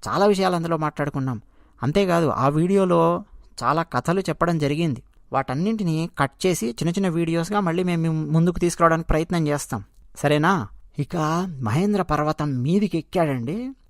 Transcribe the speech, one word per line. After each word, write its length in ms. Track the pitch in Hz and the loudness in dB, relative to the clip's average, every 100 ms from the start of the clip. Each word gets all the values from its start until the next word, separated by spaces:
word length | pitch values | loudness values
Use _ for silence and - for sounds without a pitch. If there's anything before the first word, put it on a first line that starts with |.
| - | -4
చాలా 180 | 139 202 | 2 2
విషయాలు 300 | 196 190 175 | 4 2 0
అందులో 200 | 165 165 | -2 -2
మాట్లాడుకున్నాం. 640 | 156 - 147 143 131 117 - _ - _ | -4 -4 -4 -2 -4 -6 -10 _ -20 _
అంతేకాదు 440 | 123 165 196 170 160 | 0 2 2 2 2
ఆ 200 | - 131 | 2 0
వీడియోలో 760 | 147 175 196 190 170 165 175 208 - - - | 2 2 2 4 4 4 0 -6 -20 -20 -6
చాలా 180 | 123 151 | -2 0
కథలు 380 | 165 123 - 180 | 0 -2 0 -2
చెప్పడం 380 | 185 156 170 170 | -2 0 0 2
జరిగింది. 440 | 147 147 170 123 - - - | 0 0 -2 -2 -8 -20 -6
వాటన్నింటినీ 800 | 131 135 131 185 226 185 156 170 - | -4 -2 -2 -2 -2 -2 -2 -4 -2
కట్ 280 | 170 _ 185 | -4 _ 0
చేసి 200 | 175 226 | 0 -2
చిన్న 240 | 233 165 | -2 -2
చిన్న 180 | 170 190 | 0 0
వీడియోస్గా 520 | 165 165 165 165 208 | 0 0 -2 0 0
మళ్ళీ 220 | 185 165 | 0 0
మేము 200 | 180 170 | 0 0
మీ 60 | 165 | 0
ముందుకు 500 | 160 156 160 175 175 | -2 0 2 2 2
తీసుకురావడానికి 480 | 175 - 170 165 165 | -2 2 2 2 0
ప్రయత్నం 420 | 156 165 175 156 | 0 0 0 0
చేస్తాం, 360 | 147 - 113 98 - - - | -2 -4 -8 -8 -20 -20 -4
సరేనా? 520 | 143 147 160 196 104 - - - | 0 2 2 0 -2 -10 -20 -8
ఇక 180 | 143 175 151 165 190 143 | -6 -2 0 0 -4 -4
మహేంద్ర 420 | 120 123 202 208 | -2 0 2 0
పర్వతం 600 | 180 151 151 156 147 131 | 0 0 0 -2 -2 -2
మీదికి 360 | 123 185 208 170 | 2 2 2 -2
ఎక్కాడండి. 760 | - 185 160 131 117 190 254 269 _ | -4 -2 0 0 -4 -6 -8 -12 _